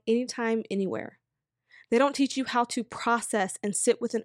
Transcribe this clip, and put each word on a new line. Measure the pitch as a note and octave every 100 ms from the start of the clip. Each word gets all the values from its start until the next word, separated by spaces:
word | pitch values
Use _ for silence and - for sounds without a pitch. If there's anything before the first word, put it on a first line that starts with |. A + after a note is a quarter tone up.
| -
anytime, | A#3 B3 - A3+ A3+ -
anywhere. | G3 F#3+ - - - _ _ _ _ _ - -
They | A#3
don't | C#4
teach | C#4 C#4 -
you | B3+
how | B3
to | A#3+ -
process | A3 - - A#3 - A3 F#3+ -
and | G#3 G3
sit | - A3+
with | A#3
an | A3+